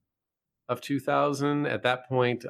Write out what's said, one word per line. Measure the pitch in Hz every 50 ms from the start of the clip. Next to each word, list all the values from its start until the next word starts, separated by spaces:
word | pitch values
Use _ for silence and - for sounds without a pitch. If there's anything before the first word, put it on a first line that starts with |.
| _ _ _ _ _ _ _ _ _ _ _ _ _ -
of | 123 -
two | - - 143 135
thousand. | 135 147 143 139 143 147 143 131 143 147 147 147 147
At | - 117 110
that | - 123 127 - - -
point, | 131 127 123 120 - - -